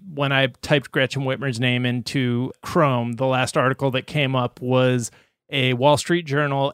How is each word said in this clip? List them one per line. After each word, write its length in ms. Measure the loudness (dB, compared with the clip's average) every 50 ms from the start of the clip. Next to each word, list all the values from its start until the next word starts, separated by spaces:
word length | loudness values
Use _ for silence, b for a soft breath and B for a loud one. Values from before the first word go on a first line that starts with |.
| -10 -12 -6
when 180 | -4 -2 0
I 160 | 2 2 2 0 -2 _
typed 300 | -2 0 0 0 0 0
Gretchen 320 | -2 0 0 0 -2 -4 -4
Whitmer's 360 | -4 -4 -4 -4 -4 -2 0
name 260 | 0 0 0 0 0
into 680 | -2 -2 -4 -4 -4 -2 -2 0 0 0 -2 -4 -4 -8 _
Chrome, 520 | -8 -2 2 2 2 4 2 0 -2 -4 -4
the 120 | -2 -2
last 300 | 0 0 0 0 0 0
article 340 | 2 2 2 0 0 -2 -2
that 160 | -2 -2 -6
came 280 | -4 -2 -2 0 0 0
up 260 | 0 -2 -2 -6 -6
was 500 | -2 2 2 4 4 4 2 0 -2 -4 b b b b b b _ -6
a 240 | -2 0 0 2 2
Wall 240 | 2 4 4 4
Street 280 | 2 2 0 0 0 0
Journal 480 | -2 -2 0 0 0 0 0 -2 -2